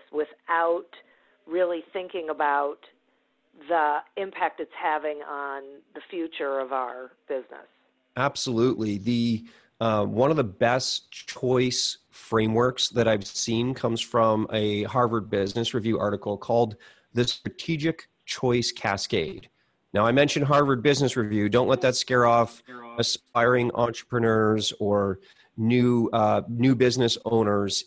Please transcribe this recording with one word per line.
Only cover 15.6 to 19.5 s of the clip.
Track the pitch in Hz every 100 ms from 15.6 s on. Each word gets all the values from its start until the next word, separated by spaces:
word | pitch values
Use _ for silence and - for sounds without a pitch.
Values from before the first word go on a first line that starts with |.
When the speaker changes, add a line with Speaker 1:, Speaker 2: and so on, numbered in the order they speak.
| 113
Speaker 2:
Review | 120 113 110
article | 104 98 104 101
called | - 117 110 107 - _ _
The | 120
Strategic | 120 - - - - 160 160 160 - _
Choice | - - 127 120 117
Cascade. | - 110 98 - 104 78 - -